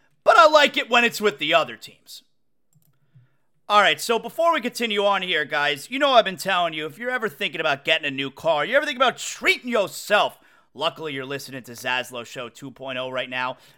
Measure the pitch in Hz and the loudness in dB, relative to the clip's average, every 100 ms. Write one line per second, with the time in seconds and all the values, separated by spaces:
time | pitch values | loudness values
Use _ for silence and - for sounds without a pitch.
0 | _ _ - 427 311 302 285 285 262 240 | _ _ 4 8 8 8 6 2 0 2
1 | 233 233 208 202 151 165 147 113 - - | 2 0 -2 -2 2 2 0 -8 -18 -20
2 | - - _ _ _ _ _ _ _ _ | -20 -20 _ _ _ _ _ _ _ _
3 | _ _ _ _ _ _ - 208 185 - | _ _ _ _ _ _ 2 4 6 4
4 | - 226 233 - 339 311 240 - 233 202 | 0 -2 -4 -2 0 0 -2 -4 -4 0
5 | 202 196 185 160 151 151 143 147 - 262 | 0 0 0 -2 -2 -2 0 -2 -6 -2
6 | 285 247 190 175 185 185 170 156 151 160 | 2 4 4 0 -2 -2 -2 -4 -8 -8
7 | 247 254 220 - 190 160 156 139 - 160 | -6 -4 -6 -6 -6 -4 -2 -2 0 0
8 | 147 135 135 - 170 151 160 269 294 254 | -2 -6 -8 -4 -2 0 0 0 0 0
9 | 254 - - - 311 349 247 233 175 - | 0 0 -8 -4 -2 -2 -2 -2 -2 -4
10 | - 208 139 - _ _ _ 117 160 160 | 0 2 2 -4 _ _ _ -6 -6 -4
11 | 156 135 131 139 - 131 120 117 127 127 | -8 -8 -8 -8 -10 -14 -14 -10 -4 -4
12 | 120 123 113 139 120 - 139 123 131 127 | -4 -10 -12 -12 -14 -14 -18 -14 -10 -8
13 | 131 127 127 127 127 131 _ | -6 -6 -6 -6 -6 -8 _